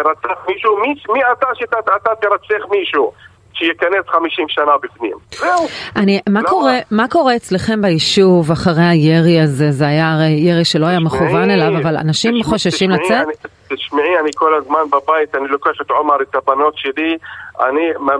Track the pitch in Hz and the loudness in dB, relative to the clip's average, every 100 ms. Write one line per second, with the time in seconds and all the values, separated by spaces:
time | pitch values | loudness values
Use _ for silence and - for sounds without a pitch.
0 | 151 156 - - 180 202 220 202 247 285 | 0 -2 -6 -6 -6 -2 0 0 0 -4
1 | - 254 247 247 262 - 233 226 - 202 | -2 0 0 0 -2 -4 -6 -4 -2 -2
2 | 226 220 208 202 - 208 185 202 170 147 | -2 -2 -2 -2 -2 -6 -2 -4 -2 -2
3 | 117 - - _ _ - 165 160 175 196 | -2 -4 -20 _ _ -6 -4 -2 -2 -2
4 | 175 165 165 - 151 - 147 139 127 - | -2 -2 -2 -4 -4 -2 0 0 -2 -8
5 | - - - - 339 359 320 - - - | -8 -8 -14 -6 -2 0 -2 -8 -8 -2
6 | 196 196 - 202 - 359 269 254 - 214 | 0 0 0 0 0 0 2 0 -2 -2
7 | 254 339 269 240 - 185 - 220 202 160 | 0 2 2 0 -2 -4 -2 0 0 0
8 | - - 190 180 156 165 185 160 170 170 | 0 4 4 4 2 0 0 2 4 4
9 | 151 165 165 165 156 131 151 139 147 151 | 4 4 4 4 2 2 0 2 2 2
10 | 160 156 156 151 175 170 170 160 160 180 | 2 2 2 2 2 2 2 2 2 2
11 | 160 - 165 165 190 196 160 160 160 156 | 0 0 0 2 2 2 2 0 -2 -2
12 | 156 151 226 233 220 220 180 - 190 185 | -2 0 0 0 0 0 0 0 0 0
13 | - 233 302 - - _ - 135 - 143 | 0 0 -2 -6 -14 _ -10 -10 -4 -2
14 | 151 180 156 - 160 156 131 151 156 139 | 2 2 0 0 2 0 0 -2 0 -2
15 | 139 160 151 139 139 143 165 147 147 123 | 0 0 0 -4 -4 -2 -2 -4 -2 -2
16 | 151 143 135 135 - 135 151 - 139 135 | 0 0 -2 -4 -2 0 0 -2 -6 -4
17 | 160 165 - - - - 127 143 165 151 | -4 -4 -8 -18 -12 -4 -2 0 -2 -2
18 | 139 | -2